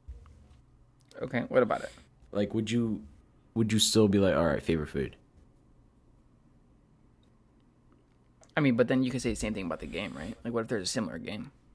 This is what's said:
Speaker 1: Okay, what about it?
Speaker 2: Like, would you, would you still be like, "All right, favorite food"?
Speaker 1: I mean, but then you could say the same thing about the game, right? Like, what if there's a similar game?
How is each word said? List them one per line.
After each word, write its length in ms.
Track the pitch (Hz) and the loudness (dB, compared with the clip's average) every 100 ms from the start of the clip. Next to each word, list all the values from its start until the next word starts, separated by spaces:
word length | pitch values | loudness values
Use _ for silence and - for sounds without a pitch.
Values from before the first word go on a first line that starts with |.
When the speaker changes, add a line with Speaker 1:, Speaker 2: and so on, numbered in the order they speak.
| - - - - - - - - _ _ _ - | -18 -18 -18 -20 -20 -20 -20 -20 _ _ _ -12
Speaker 1:
Okay, 200 | 123 120 123 | -6 -4 0
what 120 | 127 | 2
about 200 | 113 - | 2 0
it? 100 | - - - _ - | -6 -14 -20 _ -8
Speaker 2:
Like, 220 | 101 101 | -2 -2
would 160 | 110 107 | -2 0
you, 320 | 120 117 101 - - _ _ _ | 0 0 -4 -8 -20 _ _ _
would 160 | 110 107 | 0 2
you 40 | 107 | 2
still 300 | - 110 107 | 4 6 6
be 100 | 98 | 6
like, 160 | 98 | 4
"All 120 | 73 82 | 4 2
right, 160 | 67 | 0
favorite 260 | - 82 73 | 0 0 0
food"? 260 | 69 64 - _ - - _ _ _ _ _ _ _ _ _ _ _ _ _ _ _ _ _ _ _ _ _ _ _ _ _ _ _ _ _ - - | -4 -6 -8 _ -20 -20 _ _ _ _ _ _ _ _ _ _ _ _ _ _ _ _ _ _ _ _ _ _ _ _ _ _ _ _ _ -6 2
Speaker 1:
I 40 | |
mean, 140 | 143 | 4
but 140 | 117 123 | 4 4
then 140 | 131 | 4
you 80 | 127 | 0
could 100 | 120 | -2
say 100 | 120 | -4
the 60 | 107 | -2
same 160 | 107 | -4
thing 140 | 104 90 | -4 -6
about 140 | 78 | -8
the 60 | 78 | -8
game, 280 | 82 101 69 | -8 -8 -10
right? 180 | 87 - | -12 -10
Like, 100 | 117 | -6
what 60 | 117 | -4
if 80 | 113 | -2
there's 140 | 113 90 | -4 -4
a 20 | |
similar 280 | 131 104 78 | -4 -4 -6
game? 340 | 78 104 143 _ _ | -10 -10 -12 _ _